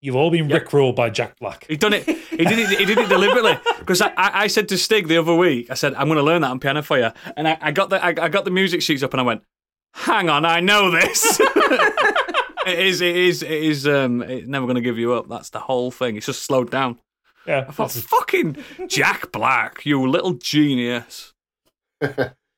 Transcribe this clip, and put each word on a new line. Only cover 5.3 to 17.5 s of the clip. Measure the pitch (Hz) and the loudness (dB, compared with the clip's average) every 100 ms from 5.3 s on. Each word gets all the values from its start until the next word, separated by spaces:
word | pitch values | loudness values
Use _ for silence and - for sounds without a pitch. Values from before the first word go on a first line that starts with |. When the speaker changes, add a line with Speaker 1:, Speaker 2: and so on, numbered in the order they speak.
Speaker 2:
week, | 165 180 127 120 | 4 4 2 -4
I | |
said, | 127 147 | -2 -2
"I'm | 131 143 | 0 0
gonna | 156 | 2
learn | 143 170 | 4 2
that | 143 | 0
on | 127 | -2
piano | 139 143 | -2 -2
for | 147 147 | 0 0
you." | 113 - - - | 0 -2 -16 -4
And | 156 | -2
I, | 156 | -2
I | 151 | -2
got | 151 196 | 0 0
the, | 190 | 0
I, | 175 | 0
I | 165 160 | 0 0
got | 185 | 0
the | 190 | 0
music | 185 190 170 | 0 0 0
sheets | - 147 | 0 -2
up, | 135 | 0
and | 135 | 0
I | |
went, | 123 110 _ _ _ _ _ | 0 -2 _ _ _ _ _
"Hang | - - 220 175 | -10 -2 0 2
on, | 147 | 2
I | 165 170 | 4 2
know | 185 208 196 | 4 4 4
this." | 165 185 - 453 - 554 | 2 2 2 0 2 2
<laughs> | - 311 247 415 440 508 403 - 349 508 - 320 | 2 2 2 2 2 0 0 -2 -4 -4 -6 -4
It | 175 | 0
is, | 190 175 | 0 2
it | 175 175 | 0 2
is, | 180 156 | 2 2
it | 160 | -4
is. | 156 156 147 139 | -2 -2 0 2
Um, | 143 131 120 | 2 2 -2
it's | 92 127 117 | -4 -10 -6
Never | 139 127 | -6 -2
Gonna | 123 | -2
Give | 120 113 | -2 -2
You | 117 | -2
Up. | 120 - | -2 -4
That's | 117 - | -12 -12
the | 110 | -14
whole | - 127 123 | -4 -4 -4
thing. | - 127 107 | -4 -6 -6
It's | 104 | -8
just | 131 | -10
slowed | - 131 120 | -2 0 0
down. | 131 135 117 _ _ _ _ | -2 -4 -4 _ _ _ _
Speaker 1:
Yeah, | - | -4